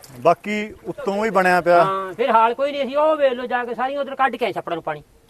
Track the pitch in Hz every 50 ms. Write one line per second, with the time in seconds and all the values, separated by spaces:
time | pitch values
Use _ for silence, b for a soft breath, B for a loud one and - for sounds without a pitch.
0 | - - 131 123 123 156 175 - - 202 208 208 208 214 202 - - - 165 -
1 | - 196 196 202 214 226 190 190 185 180 180 180 160 175 175 175 170 190 190 190
2 | 190 190 180 - 240 277 220 226 226 233 240 233 269 285 285 285 277 233 269 294
3 | 302 311 311 302 285 269 247 240 254 240 247 247 247 233 240 220 247 262 277 285
4 | 277 269 269 - 269 269 220 254 247 214 175 175 - - 170 165 156 165 151 151
5 | 143 _ _ _ _ _